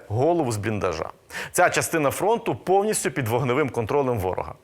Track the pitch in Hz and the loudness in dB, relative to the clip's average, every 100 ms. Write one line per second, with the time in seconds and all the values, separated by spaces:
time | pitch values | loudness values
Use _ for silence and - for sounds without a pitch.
0 | - 107 147 170 135 110 107 107 92 80 | -4 0 2 2 0 -2 -2 0 0 -2
1 | - - - - - - 175 151 135 165 | -6 -10 -16 -12 -4 2 4 4 0 0
2 | 139 - 180 233 - 123 - 190 208 214 | 0 0 0 0 -2 -4 0 2 2 -2
3 | 190 147 117 120 135 127 147 120 107 139 | -2 -2 0 0 2 0 0 -2 0 0
4 | 131 120 90 90 - - | 0 0 -2 -4 -6 -12